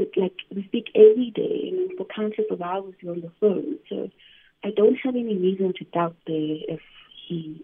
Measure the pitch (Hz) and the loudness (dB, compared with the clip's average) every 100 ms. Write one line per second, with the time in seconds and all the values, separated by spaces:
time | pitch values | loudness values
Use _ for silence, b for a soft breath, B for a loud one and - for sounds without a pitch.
0 | 190 - 185 - - 190 196 240 - 214 | 0 0 -2 -4 -10 -10 -6 -6 2 8
1 | 214 233 240 - - - - 370 370 - | 10 8 2 -2 -4 -4 -4 -4 -4 -6
2 | 190 - 214 214 214 180 175 196 196 185 | -10 -6 -4 -2 -2 -4 -4 -6 -8 -12
3 | 175 175 165 - 214 165 - - - 202 | -10 -8 -10 0 2 2 -4 -8 -10 -10
4 | 196 - b b b _ 202 208 220 254 | -10 -12 b b b _ -4 2 4 4
5 | 254 247 233 190 185 190 190 180 160 170 | -2 -2 -2 0 0 2 -2 -4 -6 -2
6 | 170 170 - 156 156 156 160 160 - - | -2 -4 -6 -4 -4 -4 -8 -10 -14 -20
7 | - - - 175 311 311 | -20 -20 -10 -8 -8 -14